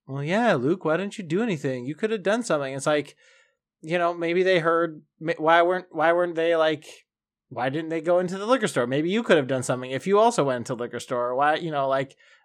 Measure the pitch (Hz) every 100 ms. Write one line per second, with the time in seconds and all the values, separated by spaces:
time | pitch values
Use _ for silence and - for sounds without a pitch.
0 | - 139 143 196 240 160 127 185 156 160
1 | 202 - 170 175 240 160 139 127 123 151
2 | 214 220 180 226 233 156 135 135 143 151
3 | 147 - _ _ _ _ _ _ 160 175
4 | 170 175 165 175 185 185 160 165 170 156
5 | - - 156 160 156 170 170 185 - 160
6 | 160 175 175 165 165 165 156 151 - -
7 | _ _ _ _ - 117 127 147 160 165
8 | 165 175 185 190 208 262 208 135 120 139
9 | 165 208 233 175 131 131 123 127 127 131
10 | 185 202 226 233 139 123 113 120 120 123
11 | - 123 123 127 147 156 160 143 139 135
12 | 139 - _ _